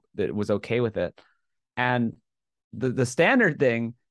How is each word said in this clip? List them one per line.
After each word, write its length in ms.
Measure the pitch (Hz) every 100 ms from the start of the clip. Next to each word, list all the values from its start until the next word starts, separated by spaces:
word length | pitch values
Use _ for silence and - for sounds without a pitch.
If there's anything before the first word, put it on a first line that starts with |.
| _
that 200 | - 87
was 160 | 104 101
okay 300 | 101 - 117
with 160 | 117 98
it. 240 | 87 - _ _ _ _ _ -
And 380 | 123 123 117 - _ _ _ _ _
the, 180 | - 127
the 160 | 127 123
standard 520 | - 175 254 202 151
thing 360 | 131 117 117 - _